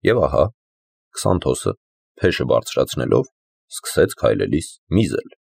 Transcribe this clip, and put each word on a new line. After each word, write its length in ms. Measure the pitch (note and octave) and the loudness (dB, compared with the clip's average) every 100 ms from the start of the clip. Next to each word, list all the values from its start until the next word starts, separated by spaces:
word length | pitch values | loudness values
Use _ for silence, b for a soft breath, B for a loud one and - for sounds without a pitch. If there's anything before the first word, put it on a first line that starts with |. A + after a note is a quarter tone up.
Եվ 160 | - A#2 | 2 2
ահա, 220 | D2 - F2 _ _ _ _ _ _ | 2 2 0 _ _ _ _ _ _
Քսանթոսը, 580 | - G2+ F#2 - B1+ - - _ _ _ _ | -4 0 0 0 -2 -4 -6 _ _ _ _
փեշը 280 | F#2+ E2+ B1+ | -2 0 0
բարձրացնելով, 800 | A#1 - B1+ C2 - B1 A#1 - _ _ _ _ | 0 0 -4 -2 -4 0 0 0 _ _ _ _
սկսեց 420 | - - - - | -14 -6 0 0
քայլելիս 540 | - A#1 G#1 G1+ D#2 - - _ | 2 0 0 -2 -4 -4 -18 _
միզել։ 460 | F#2 G2 - - - | 0 0 -2 -8 -20